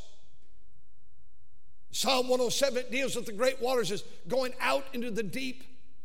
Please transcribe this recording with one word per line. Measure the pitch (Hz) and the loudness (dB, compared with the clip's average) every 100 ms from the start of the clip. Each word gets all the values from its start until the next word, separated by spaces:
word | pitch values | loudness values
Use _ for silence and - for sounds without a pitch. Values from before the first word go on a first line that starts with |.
| - - - - - - - - - - - - - - - - - - - | -2 -4 -4 -4 -4 -4 -4 -4 -4 -4 -4 -4 -4 -4 -4 -2 -2 -2 -2
Psalm | - 226 254 247 | 0 4 4 4
one | 254 | 4
oh | 240 | 4
seven | - 269 247 247 | 4 2 2 0
deals | 254 254 240 | 0 0 0
with | 233 | -2
the | |
great | 202 254 262 | 2 2 4
waters | 240 254 180 | 2 2 2
as | 196 - - 170 | 0 -2 -4 0
going | 247 254 - | 0 0 0
out | 247 269 269 | 2 2 0
into | 247 240 | -2 0
the | 202 | 0
deep. | 202 240 262 254 - - - - | 0 -2 -2 -2 -4 -4 -4 -4